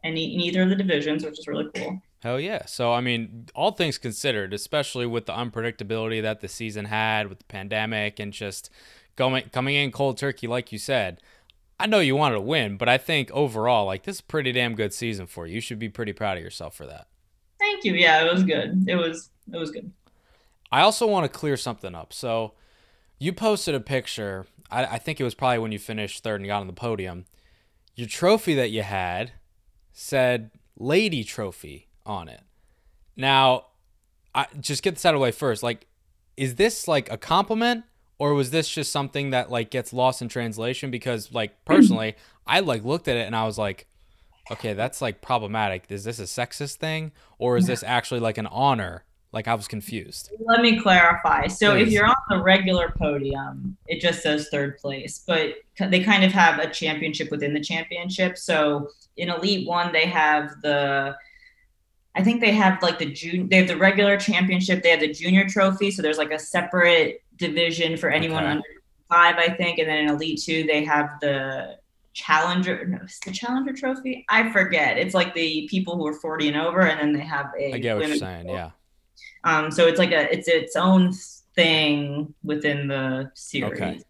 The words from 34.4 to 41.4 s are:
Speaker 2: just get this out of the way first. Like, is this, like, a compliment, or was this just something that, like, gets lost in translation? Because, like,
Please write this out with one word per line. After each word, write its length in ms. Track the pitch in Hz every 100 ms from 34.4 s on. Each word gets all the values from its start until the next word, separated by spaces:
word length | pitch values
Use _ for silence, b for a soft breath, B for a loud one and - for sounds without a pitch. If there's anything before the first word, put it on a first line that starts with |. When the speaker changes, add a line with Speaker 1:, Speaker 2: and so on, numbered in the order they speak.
| 139 147
Speaker 2:
just 220 | 131 143
get 120 | 196 160
this 100 | 175
out 80 |
of 60 | 151
the 40 |
way 80 | 127
first. 300 | - 143 107
Like, 220 | 120 113 _ _ _ _ _ -
is 200 | 135 120
this, 320 | 220 220 -
like, 240 | 147 117
a 60 | 113
compliment, 680 | - 170 202 220 240 233 - _ _ _
or 160 | 147
was 160 | 147 127
this 160 | 160 151
just 240 | - 143
something 380 | 147 139 143 139
that, 220 | 131 -
like, 180 | 120 117
gets 240 | 131 -
lost 280 | 123 127 127
in 60 | 120
translation? 600 | 127 117 107 117 127 135
Because, 420 | 123 127 117 -
like, 220 | 117